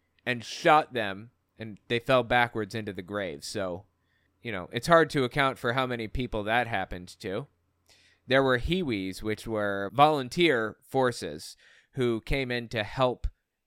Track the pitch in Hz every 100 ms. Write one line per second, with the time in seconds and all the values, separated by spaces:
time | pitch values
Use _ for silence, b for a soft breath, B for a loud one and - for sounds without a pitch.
0 | _ _ 123 123 107 - 170 156 - 123
1 | 104 95 117 _ _ - 110 98 - 120
2 | - 127 117 123 117 113 101 113 104 92
3 | 87 101 92 71 - 104 92 87 - _
4 | _ _ _ _ 120 98 85 120 165 165
5 | 147 151 123 151 135 123 120 131 127 120
6 | 110 131 123 110 104 117 113 104 92 92
7 | 92 - 98 104 139 _ _ _ _ b
8 | b b b 131 135 123 160 185 151 104
9 | 95 90 107 107 117 107 101 98 98 113
10 | 151 151 123 170 165 120 110 - _ 135
11 | 127 117 90 78 - - b b b -
12 | 123 113 - 139 127 123 117 113 104 -
13 | 127 113 - - _ _